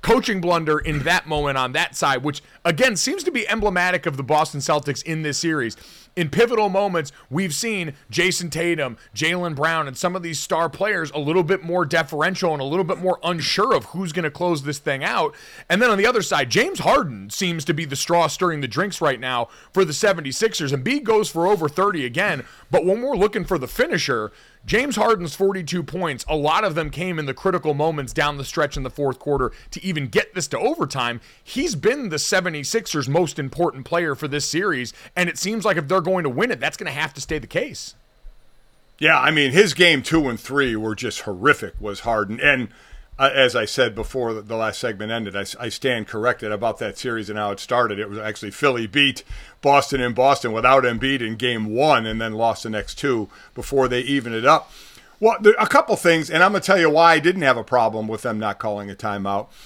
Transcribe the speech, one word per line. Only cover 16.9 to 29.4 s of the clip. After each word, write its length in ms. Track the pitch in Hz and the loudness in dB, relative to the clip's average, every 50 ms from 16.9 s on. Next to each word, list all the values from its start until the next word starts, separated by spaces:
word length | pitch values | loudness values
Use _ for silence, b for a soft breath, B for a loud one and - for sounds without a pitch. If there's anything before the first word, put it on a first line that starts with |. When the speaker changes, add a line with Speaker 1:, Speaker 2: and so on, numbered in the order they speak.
| 226 277 220 156 120 101 95 101 | 4 4 2 0 -6 -10 -12 -10
Speaker 1:
seems 340 | - - 202 180 170 165 139 | -6 -4 -2 -2 -2 -4 -2
to 80 | - | -2
be 140 | 165 147 165 | -2 -2 -2
the 100 | 147 139 | -6 -4
straw 300 | 131 - - 170 170 165 151 | -6 -2 0 2 2 2 0
stirring 320 | - - 190 175 160 147 | 0 0 -2 -2 -2 -2
the 80 | 139 123 | -6 -4
drinks 320 | 104 131 185 208 170 - | -2 -2 -4 -4 -4 -2
right 180 | 170 147 131 113 | 0 0 0 0
now 300 | 123 127 127 120 120 b b b b b | -4 -4 -2 -2 -4 b b b b b
for 140 | _ 190 190 | _ 2 2
the 80 | 156 151 | 2 0
seventy-sixers. 760 | - - 208 196 170 156 135 127 - 220 226 - - 165 135 | 2 2 2 2 2 -2 -6 -2 0 0 0 0 0 -2 -2
Embiid 320 | 139 135 123 180 262 294 | -2 -2 0 -2 -2 -2
goes 280 | 285 208 220 208 214 - | 2 2 2 2 2 0
for 160 | - 165 170 185 | 0 0 2 2
over 200 | 208 190 156 143 | 2 2 0 -2
thirty 360 | - - 190 202 196 160 131 | 0 2 0 2 2 0 -4
again, 400 | 123 120 156 196 208 170 135 127 B B B B B | -4 -2 -2 0 0 -2 -4 -6 B B B B B
but 140 | - 170 156 | 0 2 4
when 160 | 180 190 226 | 4 0 2
we're 160 | 240 277 285 | 0 -2 0
looking 280 | 170 190 214 - 208 175 | 2 2 2 0 -2 -2
for 140 | - 190 160 | -2 -2 -2
the 80 | 127 | -2
finisher, 640 | 117 - - 247 339 285 165 - - 131 113 107 107 b b b b b b - | -6 -2 -2 0 0 0 -2 0 0 -2 -2 -2 -6 b b b b b b -6
James 300 | - - 220 262 294 226 | -2 0 0 0 0 0
Harden's 400 | 214 214 233 226 190 175 160 - | 0 2 2 2 2 0 -10 -2
forty-two 480 | - 196 196 196 190 170 143 175 180 | 0 0 0 0 -2 -6 -4 -4 -4
points, 420 | 160 - 147 180 185 165 139 117 - - | -4 -4 -6 -4 -4 -4 -4 -6 -4 -4
a 80 | 156 | -2
lot 260 | 156 143 151 160 190 | 0 2 2 2 2
of 140 | 220 196 156 | 0 0 -2
them 140 | 160 160 - | -2 -4 -4
came 280 | - 143 180 185 175 160 | -6 -6 -6 -4 -4 -4
in 80 | 151 | -4
the 80 | 139 131 | -6 -8
critical 400 | - - 190 180 175 - 156 143 | -2 -2 0 0 0 0 0 0
moments 380 | 139 151 160 160 147 135 117 | 0 0 0 0 -2 -6 -4
down 240 | - - 151 147 147 | -2 -2 -2 0 -2
the 80 | 143 135 | -4 -10
stretch 320 | - - 170 151 139 - | -8 -2 -2 -2 -2 -2
in 80 | 147 135 | -6 -8
the 40 | 127 | -8
fourth 300 | - - 143 135 127 - | -6 -2 -2 -2 -2 -4
quarter 320 | - 143 143 139 | -2 -2 0 0